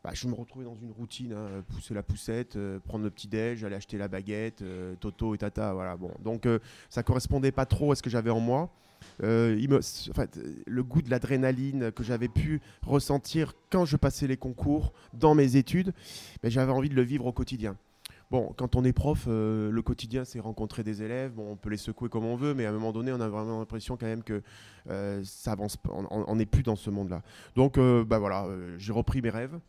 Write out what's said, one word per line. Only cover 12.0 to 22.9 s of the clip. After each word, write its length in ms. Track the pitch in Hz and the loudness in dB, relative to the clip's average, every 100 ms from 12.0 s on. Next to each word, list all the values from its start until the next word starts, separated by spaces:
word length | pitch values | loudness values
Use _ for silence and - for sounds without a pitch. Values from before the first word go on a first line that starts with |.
j'avais 260 | 113 123 120 | -2 0 2
pu 320 | - 151 156 - - | 2 2 -2 -4 -10
ressentir 720 | - 139 - 143 - 160 139 - _ | 2 2 2 -2 0 0 -2 -4 _
quand 140 | 185 | 2
je 140 | 170 143 | 4 4
passais 300 | 139 - 139 | 2 2 -2
les 100 | 131 | 0
concours 560 | 131 123 143 151 - - - | -4 -2 2 2 0 -4 -18
dans 220 | 117 156 156 | 6 8 10
mes 220 | 135 135 | 8 6
études, 360 | 127 175 185 - - - - - | 6 2 0 -4 -14 -16 -16 -4
ben, 80 | 117 | 0
j'avais 220 | 120 131 | 2 2
envie 180 | 131 143 | 2 2
de 60 | 131 | 4
le 60 | |
vivre 240 | 123 139 123 | 4 2 -2
au 80 | |
quotidien. 420 | 120 123 123 107 98 _ _ - - _ | -4 -4 -4 -6 -6 _ _ -20 -20 _
Bon, 220 | 127 110 - | 0 0 -4
quand 220 | 127 123 | 0 4
on 80 | 127 | 6
est 80 | |
prof, 320 | 123 143 156 123 | 4 2 2 2
euh, 420 | 110 107 110 107 | 2 2 2 0
le 120 | 113 | 0
quotidien, 420 | - 120 113 127 | 0 -4 -4 -6
c'est 160 | 127 120 | -6 -8
rencontrer 440 | 110 107 107 - | -8 -6 -6 -4
des 200 | 107 104 | -4 -4
élèves. 300 | 110 123 131 | -4 -4 -6
Bon, 180 | 113 104 | -8 -10
on 40 | 104 | -8
peut 120 | 107 | -6
les 80 | 104 | -6
secouer 300 | - 107 120 | -6 -6 -4
comme 180 | 113 113 | -2 -2
on 120 | 120 | 0
veut, 160 | 147 | 0
mais 120 | 135 110 | 0 0
à 40 | |
un 40 | |
moment 200 | 107 113 | 0 -2